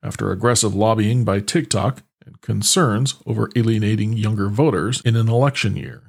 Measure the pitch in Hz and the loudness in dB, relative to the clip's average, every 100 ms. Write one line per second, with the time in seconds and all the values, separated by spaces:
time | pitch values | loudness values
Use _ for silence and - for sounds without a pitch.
0 | 98 - 104 95 117 120 110 98 110 110 | -10 -6 -4 0 0 2 0 2 2 2
1 | 104 123 110 101 101 170 156 101 104 127 | 2 2 0 -2 -2 -2 -2 -2 -2 -6
2 | _ _ - - - 107 101 - 147 104 | _ _ -20 -20 -6 -4 0 2 2 2
3 | 135 - - 113 113 - 113 110 107 107 | -2 -4 -6 -2 0 0 2 2 2 0
4 | 107 113 107 107 98 104 156 95 87 127 | 0 0 -2 0 -2 2 2 2 -2 -2
5 | 120 113 113 117 139 175 107 101 - 60 | 0 2 2 2 2 0 -4 -4 -8 -14